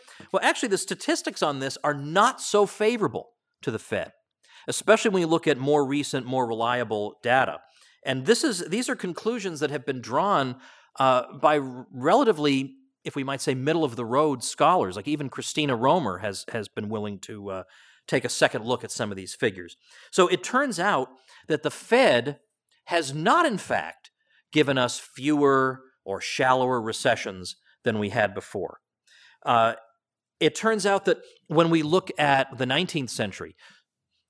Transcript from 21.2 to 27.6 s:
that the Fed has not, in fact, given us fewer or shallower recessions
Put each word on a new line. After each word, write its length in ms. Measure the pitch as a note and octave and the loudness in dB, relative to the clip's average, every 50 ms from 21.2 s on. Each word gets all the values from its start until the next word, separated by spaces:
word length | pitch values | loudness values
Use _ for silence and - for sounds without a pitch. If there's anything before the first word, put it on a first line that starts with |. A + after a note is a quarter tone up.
| _ _ - - - | _ _ -20 -14 -4
that 160 | - D#3 C#3+ - | -4 -4 -2 -2
the 80 | C#3+ | -4
Fed 680 | - - - - A#3 B3+ C4 F3 C3 A#2+ A#2+ C#3+ C#3+ _ _ _ _ _ _ _ _ _ _ | -6 -6 -2 2 4 6 6 6 4 4 0 -2 -8 _ _ _ _ _ _ _ _ _ _
has 280 | - F3 E3+ D3+ C3+ C#3 | -2 -2 -2 -2 -2 -4
not, 320 | D#3 D#3+ A3 D4 F4 E4+ | -2 2 2 4 4 4
in 120 | D4 G#3 | 2 0
fact, 540 | E3 - - B2 F#2 D#2 E2 - _ _ - _ _ _ _ _ _ _ - | -2 -4 -4 -4 -4 -4 -6 -12 _ _ -20 _ _ _ _ _ _ _ -2
given 260 | - D3+ C#3+ C#3 C3+ | 2 2 4 4 4
us 220 | C3 B2 A#2+ - - | 2 2 0 -2 -6
fewer 800 | - - - - B2+ D3+ D3+ C#3+ C#3+ C#3 C3+ C3+ C3 C3 B2+ C3 - _ _ _ - | -12 -16 -14 -6 -2 0 2 4 4 4 6 4 2 0 -2 -6 -14 _ _ _ -10
or 160 | - G2 F#2 | -10 -8 -8
shallower 640 | - - - - C3 C3 B2+ C3 B2+ B2+ B2+ A#2+ | -6 -6 -2 0 2 4 4 4 2 0 0 -2
recessions 720 | A2 A2+ G#2+ - - C3 A2+ - - A2 F#2+ F#2 F2 - - _ | -2 -4 -6 0 0 0 0 0 -2 -10 -10 -10 -12 -14 -16 _